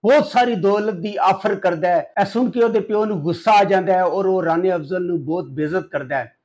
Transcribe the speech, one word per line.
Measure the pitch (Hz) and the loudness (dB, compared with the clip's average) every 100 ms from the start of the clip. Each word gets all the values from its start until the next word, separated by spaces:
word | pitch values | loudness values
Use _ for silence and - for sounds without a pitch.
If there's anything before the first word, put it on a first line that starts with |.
ਬਹੁਤ | 208 285 294 | 6 4 4
ਸਾਰੀ | 247 247 220 | 0 0 2
ਦੌਲਤ | 196 208 208 185 | 0 0 -2 -4
ਦੀ | 202 208 | -6 -2
ਆਫਰ | 180 190 - 202 | 0 0 -2 -2
ਕਰਦਾ | 185 170 175 | -2 0 0
ਹੈ। | 170 - - | 0 0 -4
ਇਹ | 196 | -2
ਸੁਣ | 226 247 | 0 -2
ਕੇ | 240 | 2
ਉਹਦੇ | 233 220 | 2 2
ਪਿਓ | 196 214 214 | 0 -2 0
ਨੂੰ | 196 | -2
ਗੁੱਸਾ | 147 170 - | -4 -2 4
ਆ | 214 | 4
ਜਾਂਦਾ | 196 190 180 | 4 2 2
ਹੈ | 185 | 2
ਔਰ | 180 185 190 | 2 0 0
ਉਹ | 185 | 0
ਰਾਣਾ | 185 170 185 180 | 0 0 0 -2
ਅਫਜ਼ਲ | 147 185 175 | -4 -6 -4
ਨੂੰ | 170 139 | -4 -4
ਬਹੁਤ | 175 151 | -6 -6
ਬੇਇੱਜ਼ਤ | 135 151 185 170 | -6 -4 -4 -4
ਕਰਦਾ | 147 135 139 | -8 -4 -6
ਹੈ | 113 _ | -6 _